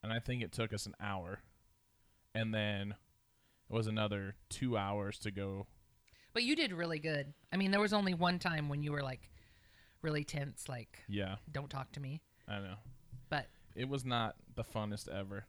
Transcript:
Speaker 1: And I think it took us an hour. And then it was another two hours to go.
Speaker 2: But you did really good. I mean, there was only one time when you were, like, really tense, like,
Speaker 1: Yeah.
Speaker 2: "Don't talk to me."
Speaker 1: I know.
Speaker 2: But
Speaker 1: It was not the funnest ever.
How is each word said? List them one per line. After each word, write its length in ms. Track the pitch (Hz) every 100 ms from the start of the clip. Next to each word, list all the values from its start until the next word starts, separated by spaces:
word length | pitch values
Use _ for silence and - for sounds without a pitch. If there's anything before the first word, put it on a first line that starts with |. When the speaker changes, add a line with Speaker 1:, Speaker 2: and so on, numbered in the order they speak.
Speaker 1:
And 80 | 107
I 80 | 117
think 220 | 123 127
it 100 | 110
took 220 | - 113
us 120 | 104 104
an 80 | -
hour. 400 | 104 98 87 101 - - _ _ _ _ _ _ _
And 200 | 110 113
then 420 | 110 104 101 101 104 _ _ _ _ _ _ _
it 40 |
was 120 | 113 110
another 480 | 110 107 101 98 101 -
two 260 | - 131 113
hours 420 | 98 101 101 -
to 120 | 107
go. 360 | 98 98 98 104 - _ _ _ - -
Speaker 2:
But 100 | 233
you 120 | 240 302
did 160 | 285
really 240 | 175 170 156
good. 340 | 160 147 139 - -
I 40 | 180
mean, 140 | 196
there 100 | 202
was 120 | 208
only 200 | 208 196 175
one 240 | 175 175
time 300 | 185 160 147
when 120 | 143
you 100 | 147
were, 100 | 147
like, 260 | 135 127 - - - - - - - _
really 220 | 160 151
tense, 440 | 147 151 139 - -
like, 340 | 123 110 - -
Speaker 1:
Yeah. 260 | 101 95 95 -
Speaker 2:
"Don't 180 | 143 143
talk 220 | 139 131
to 80 | -
me." 220 | 135 156 _ _ -
Speaker 1:
I 120 | 104
know. 160 | 98 92 - - - - -
Speaker 2:
But 180 | 147 131 - - -
Speaker 1:
It 120 | 127
was 160 | 139
not 320 | 127 120 113 - - -
the 80 |
funnest 440 | 113 110 104 104 -
ever. 380 | 95 98 101